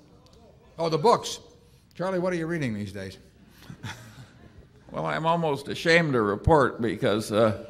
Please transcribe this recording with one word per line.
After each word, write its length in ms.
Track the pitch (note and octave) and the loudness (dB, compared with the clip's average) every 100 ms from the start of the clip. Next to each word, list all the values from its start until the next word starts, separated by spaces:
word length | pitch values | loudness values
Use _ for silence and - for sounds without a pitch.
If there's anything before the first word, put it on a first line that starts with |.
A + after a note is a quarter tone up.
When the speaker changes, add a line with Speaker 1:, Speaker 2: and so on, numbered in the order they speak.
| - - _ - - - - - | -20 -20 _ -20 -20 -20 -16 -6
Speaker 1:
Oh, 100 | D#3 | -4
the 80 | D#3 | 2
books. 420 | A3 G#3+ - - - - - - _ | 4 2 0 -12 -16 -20 -20 -20 _
Charlie, 260 | - F#3 F#3 | -8 -4 -2
what 140 | F#3 | -2
are 40 | E3+ | -4
you 100 | D#3+ | -4
reading 260 | E3+ C3 | -4 -4
these 180 | G#2 G2+ | -4 -8
days? 240 | G2 F#2+ - - _ - - - - | -10 -12 -14 -20 _ -20 -20 -20 -14
<laughs> 60 | - - - - - - - - - - - | -14 -14 -18 -20 -20 -20 -20 -20 -20 -20 -14
Speaker 2:
Well, 140 | - D#3 | -8 -6
I'm 220 | D3+ D#3+ | -2 0
almost 400 | E3+ D#3+ C3+ - | 0 0 -2 -6
ashamed 460 | - E3+ E3 D#3 | -4 2 4 4
to 80 | B2 | 2
report 580 | G#2 G2 - D#3 A#2+ - | 2 2 4 4 4 2
because, 500 | A2+ F#2+ A#2 G#2+ A2 | -4 0 0 0 0
uh, 320 | G2+ A2+ G2 | 4 4 2